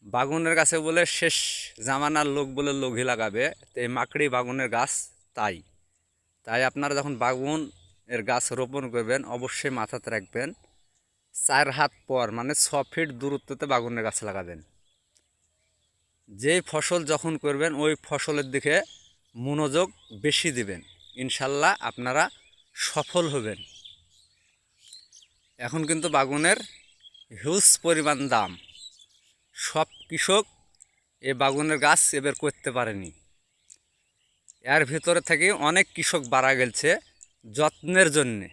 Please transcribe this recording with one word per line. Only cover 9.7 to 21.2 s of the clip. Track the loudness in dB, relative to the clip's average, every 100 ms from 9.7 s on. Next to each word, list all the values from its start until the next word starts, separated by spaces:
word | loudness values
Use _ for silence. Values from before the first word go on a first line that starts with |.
মাথাতে | -4 -6 -6 -6
রাখবেন | -6 -6 -8 -8 -10 _ _ _ _ _ _ _ -4
চার | 2 2 2
হাত | 2 0 _ _
পর, | -2 -2
মানে | -4 -4 0
ছ | 0 0 -4
ফিট | -4 -6 -4
দূরত্বতে | -6 -6 _ -10 -2
বাগুনের | -2 -2 -4 -4
গাছ | -4
লাগাবেন। | -6 -8 -10 -14 -18 _ _ _ _ _ _ _ _ _ _ _ _ _ _ _ _
যেই | -4 2 2 2
ফসল | -2 0 -2 0
যখন | 0 0 -2
করবেন | -2 0 0 2
ওই | 0 0
ফসলের | -4 -4 -2 -4 -2
দিকে | -2 2 2 0 -12 _ _ _ -10
মনোযোগ | -4 -2 0 2 0 -4 _ -4
বেশি | -2 0 0
দিবেন, | -2 -4 -6 -12 _ -20
ইনশাল্লাহ | -10